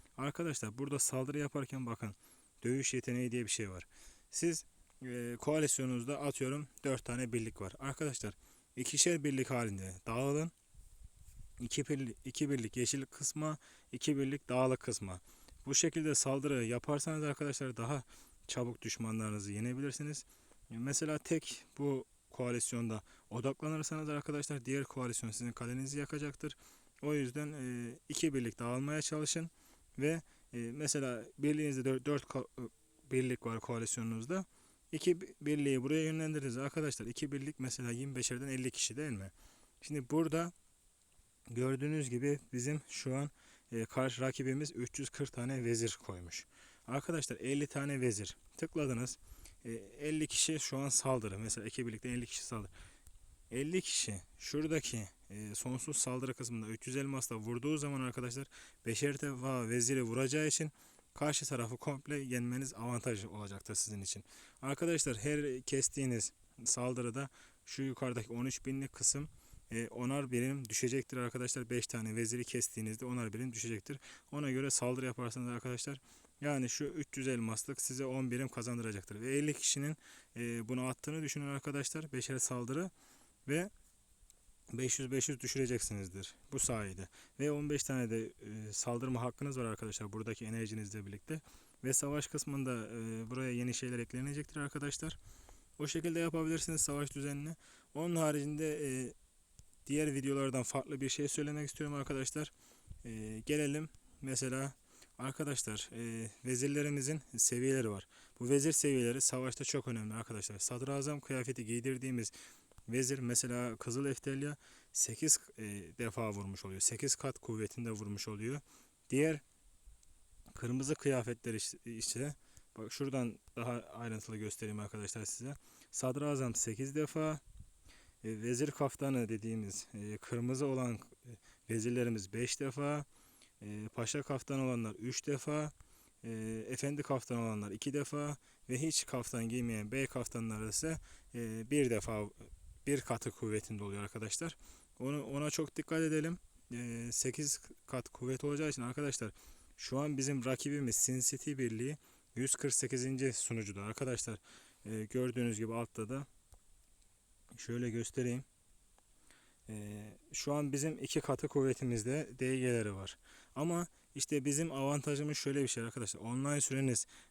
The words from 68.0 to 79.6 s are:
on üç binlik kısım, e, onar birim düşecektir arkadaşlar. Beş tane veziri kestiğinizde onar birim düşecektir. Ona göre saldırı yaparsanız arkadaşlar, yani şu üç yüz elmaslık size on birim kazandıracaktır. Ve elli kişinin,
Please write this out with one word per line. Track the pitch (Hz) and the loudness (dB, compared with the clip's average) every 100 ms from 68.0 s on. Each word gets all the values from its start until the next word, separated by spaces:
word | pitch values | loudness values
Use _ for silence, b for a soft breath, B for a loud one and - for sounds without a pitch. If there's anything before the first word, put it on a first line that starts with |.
| 131 123 110 | -2 -2 -4
on | 117 131 | -2 -2
üç | - 135 | -2 -4
binlik | 135 135 | -4 -4
kısım, | - - 143 147 B B B - | 2 2 2 -2 B B B -6
e, | 113 117 | -4 -4
onar | 120 123 143 131 | -2 0 0 0
birim | 123 131 139 120 | 2 2 0 -2
düşecektir | - 123 131 - 127 | 0 2 2 -2 -4
arkadaşlar. | 120 123 123 131 117 | -4 -2 -2 -2 -2
Beş | 123 - | -2 0
tane | 120 110 110 | -2 -2 0
veziri | 113 123 120 | 0 0 -2
kestiğinizde | 123 - - 110 110 127 | 0 0 -2 -4 -4 -4
onar | 123 113 | -2 -2
birim | 107 127 | -2 -4
düşecektir. | 117 117 107 - 139 B B B | -4 -4 -4 -6 -10 B B B
Ona | 143 143 | -4 0
göre | 127 135 | 0 2
saldırı | - 123 127 127 | 2 2 0 -2
yaparsanız | 120 120 127 120 | -2 -4 -4 -4
arkadaşlar, | 120 127 123 - 135 B B B _ | -4 -4 -4 -4 -8 B B B _
yani | 147 143 123 | 0 2 2
şu | - | 0
üç | 143 156 143 139 | -2 -2 -6 -2
yüz | 131 | 0
elmaslık | 123 113 107 - 135 | 2 2 0 -2 -2
size | - 131 135 | -2 -2 -2
on | 131 131 | 0 0
birim | 123 131 | 0 -2
kazandıracaktır. | - 117 120 113 101 - 104 | -2 -2 -2 -2 -4 -6 -6
Ve | 123 139 | 0 2
elli | 151 | 2
kişinin, | 143 | 2